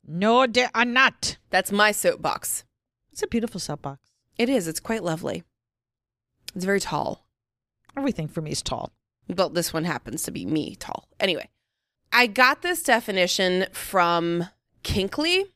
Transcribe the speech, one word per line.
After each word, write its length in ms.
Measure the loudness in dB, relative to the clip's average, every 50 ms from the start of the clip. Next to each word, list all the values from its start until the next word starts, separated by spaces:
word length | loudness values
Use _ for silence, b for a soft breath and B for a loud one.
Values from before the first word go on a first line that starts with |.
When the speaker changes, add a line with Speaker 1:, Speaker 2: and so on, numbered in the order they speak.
| _
Speaker 1:
No, 400 | -10 -4 0 4 4 6 6 4
they 200 | 4 2 0 0 2 2
are 100 | 0 0
not. 540 | 4 4 4 4 4 2 _ -8 -8 -8 _ _ _
Speaker 2:
That's 220 | 0 0 0 2
my 200 | 2 4 4 4
soapbox. 720 | 4 2 0 0 0 2 -2 -4 -4 -4 -6 -8 -8 -8 _ _ _ _ _ _ _ _ _ _
Speaker 1:
It's 120 | _ -8
a 40 | -6
beautiful 340 | -2 -2 -2 -2 -2 -6 -8
soapbox. 400 | -8 -8 -8 -8 -8 -12 -12 _ _ _ _ _ _ _ _
Speaker 2:
It 120 | -2 0 2
is. 180 | 2 0 0 -2
It's 120 | -6 -6
quite 220 | _ -4 -4 -2
lovely. 420 | -2 -2 -4 -2 -4 -6 -6 -8 -10 _ _ _ _ _ _ _ _ _ _ _ _ _ _ _ _ _ _ _ _ -14 _
It's 100 | -6 -2
very 140 | 0 0 0
tall. 440 | 0 -2 -4 -2 -2 -4 -6 -8 _ _ _ _ _ _ _ _ _ _ _ _ _ _ _
Speaker 1:
Everything 320 | -4 -2 -2 -2 -2 -6 -6
for 140 | -6 -8
me 80 | -6 -6
is 100 | -8 -6
tall. 320 | -6 -6 -6 -6 -8 -10 _ _ _ _ _ _ _ -8 -2
Speaker 2:
Well, 140 | 0 0 0
this 240 | 0 -2 -4 -2
one 120 | -4 -4 -4
happens 400 | -4 -6 -6 _ -10 -8 -8 -8
to 60 | -8
be 140 | -8 -8 -6
me 300 | -2 -2 -2 -2 -4 -10
tall. 320 | _ -10 -10 -10 -10 _ _ _ _
Anyway, 300 | -2 -2 -2 -4 -6 _ _ _ _ _ _ _ _ _ _ _ _ _
I 140 | 2 2 2
got 340 | 2 4 4 6 6 4 2
this 220 | -2 -4 -4 -2
definition 840 | 2 2 2 2 2 -2 0 2 2 2 2 2 2 2 2 2 0 -2
from 760 | -6 -12 -12 0 2 4 4 4 4 2 0 0 -2 -2 -4 -6 _ _ _ _ _ _
Kinkly. 600 | -6 -2 -2 0 0 -2 -2 -2 0 2 2 0 0 -2 _